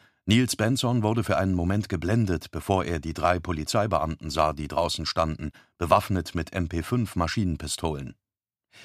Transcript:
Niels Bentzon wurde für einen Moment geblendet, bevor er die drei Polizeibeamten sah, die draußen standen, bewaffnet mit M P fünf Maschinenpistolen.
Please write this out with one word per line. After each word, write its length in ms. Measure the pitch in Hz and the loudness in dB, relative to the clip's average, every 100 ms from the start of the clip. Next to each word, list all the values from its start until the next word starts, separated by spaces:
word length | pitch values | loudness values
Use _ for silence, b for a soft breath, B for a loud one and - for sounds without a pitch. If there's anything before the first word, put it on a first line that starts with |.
| b b | b b
Niels 320 | - 113 127 - | 2 4 4 2
Bentzon 440 | 110 127 120 123 | 0 2 2 2
wurde 220 | 107 113 | 2 2
für 140 | 104 80 | 2 2
einen 160 | 95 | 2
Moment 340 | 90 85 101 101 | 2 2 0 -2
geblendet, 640 | 87 85 117 101 82 - | -2 0 2 2 0 -4
bevor 320 | 80 - 95 | -6 0 2
er 160 | 87 82 | 2 -2
die 140 | 78 | -4
drei 260 | 78 87 90 | 0 2 2
Polizeibeamten 920 | 80 80 76 113 104 82 80 80 78 | 0 -4 -2 0 2 0 -2 -6 -4
sah, 220 | 76 78 | 2 2
die 160 | 73 73 | 0 -2
draußen 380 | 73 82 - | 0 0 -2
standen, 460 | 80 - 82 76 76 - b b | -4 0 -2 -2 -8 -10 b b
bewaffnet 580 | 85 95 - 92 - | 4 4 4 -2 -2
mit 160 | 85 80 | -4 -4
M 160 | 95 85 | -4 -4
P 160 | 85 | -4
fünf 320 | - 123 104 | -2 -2 -2
Maschinenpistolen. 1040 | - 82 - 92 76 - - 82 71 62 - _ _ _ _ _ B | -2 -2 0 -2 -2 -6 -4 -4 -6 -10 -16 _ _ _ _ _ B